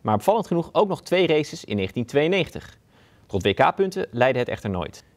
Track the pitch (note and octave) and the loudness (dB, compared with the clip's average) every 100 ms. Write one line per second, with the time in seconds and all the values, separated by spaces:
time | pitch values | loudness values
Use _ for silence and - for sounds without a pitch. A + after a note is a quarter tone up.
0 | - G#3+ - A3 F3+ E3+ E3 D#3+ G3+ E3 | 0 0 2 0 0 -2 0 0 0 -2
1 | - F3+ F3 D3+ C#3+ E3 - G#2 F#2+ - | -2 0 2 2 0 -10 -6 -4 -4 -4
2 | A#2+ C#3 D#3 F#3+ D#3 - - - _ _ | -2 0 2 0 -2 -8 -16 -20 _ _
3 | _ _ _ G2 G2 F#2+ C#3 - F#3+ F#3+ | _ _ _ -2 0 4 2 4 -2 -2
4 | - A#2+ B2+ B2 B2 A2+ A2 F2+ D#2 - | -8 2 2 2 -2 -4 -4 -6 -6 -12
5 | _ | _